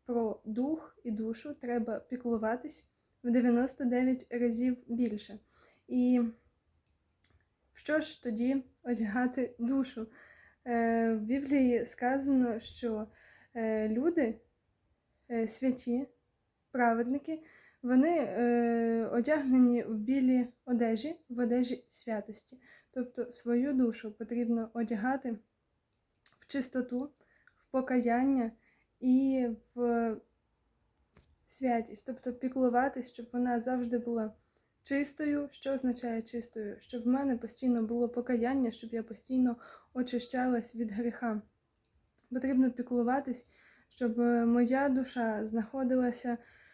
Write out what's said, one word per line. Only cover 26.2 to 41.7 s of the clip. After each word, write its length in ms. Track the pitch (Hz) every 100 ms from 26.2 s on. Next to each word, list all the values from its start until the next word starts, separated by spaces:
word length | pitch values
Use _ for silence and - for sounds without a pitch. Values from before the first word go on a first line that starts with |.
| _ _
в 60 | -
чистоту, 640 | 277 254 254 254 247 285 _ _ _ _ _
в 100 | _
покаяння 840 | 262 262 254 233 233 269 269 226 - _ _ _ _
і 480 | 254 254 269 262 247 226 -
в 420 | 240 240 233 233 220 - _ _ _ _ _ _ _ _ - _ _ _
святість. 600 | - 262 233 220 214 -
Тобто 260 | 254 254
піклуватись, 800 | 247 262 262 254 240 269 269 -
щоб 140 | - 233
вона 280 | 247 247 240
завжди 380 | 226 254 240 240
була 340 | 240 233 214 214 _ _ _ _
чистою. 640 | - 277 285 - 302 294 285
Що 220 | - 269
означає 500 | 269 254 240 240 226
чистою? 540 | 220 240 226 - 208 -
Щоб 240 | - 247
в 40 | 226
мене 300 | 262 277 233
постійно 460 | 226 - 254 240
було 260 | 220 233 240
покаяння, 640 | 240 240 247 233 269 240
щоб 220 | 220 226
я 100 | 233
постійно 540 | 220 208 - 262 247 240 - - _
очищалась 840 | 254 247 247 240 262 254 240 233 226
від 140 | 226
гріха. 520 | 202 240 - 240 214 - _ _